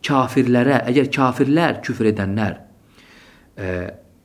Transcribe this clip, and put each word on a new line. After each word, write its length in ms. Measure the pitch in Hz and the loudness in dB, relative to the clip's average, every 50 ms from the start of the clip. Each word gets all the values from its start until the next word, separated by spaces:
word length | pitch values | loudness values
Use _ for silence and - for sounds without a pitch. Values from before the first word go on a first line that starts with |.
| - | -4
kafirlərə, 800 | - 147 135 127 - - 139 127 117 123 123 123 139 143 120 117 123 | 0 0 0 0 0 0 0 2 4 4 2 4 2 2 0 0 2
əgər 180 | 123 147 135 139 | 0 0 0 0
kafirlər, 680 | - 143 135 127 120 - 143 127 143 165 170 147 - - | 0 0 0 0 2 2 2 2 4 2 2 0 -2 -4
küfr 240 | - - 123 - 113 110 104 | -6 -8 -4 0 0 0 2
edənlər, 440 | 104 98 95 98 110 107 95 82 - - - - - _ _ _ - - - - - - - - - _ _ _ | 0 -2 -2 -2 -2 -2 -2 -4 -8 -14 -20 -20 -20 _ _ _ -20 -20 -20 -20 -20 -20 -20 -20 -20 _ _ _
e, 80 | - 101 92 92 90 90 - - - - - _ _ | -10 -8 -6 -6 -6 -6 -8 -12 -16 -20 -20 _ _